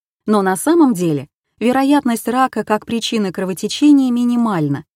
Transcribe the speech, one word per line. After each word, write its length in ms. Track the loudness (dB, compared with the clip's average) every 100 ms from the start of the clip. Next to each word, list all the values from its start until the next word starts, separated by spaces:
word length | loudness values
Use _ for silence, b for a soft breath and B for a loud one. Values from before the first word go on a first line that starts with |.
| _ _ -2
Но 160 | 0
на 140 | 0 -2
самом 380 | 0 4 4
деле 360 | 2 -2 -2 -6 _ _ -4
вероятность 680 | -2 0 2 2 0 -4 -4
рака 360 | -2 -2 -2
как 220 | -4 -4 -4
причины 460 | -6 -4 -4 -4
кровотечения 800 | -4 -6 -6 -8 0 4 4 4
минимальна, 760 | 0 0 0 0 0 -2 -4 -8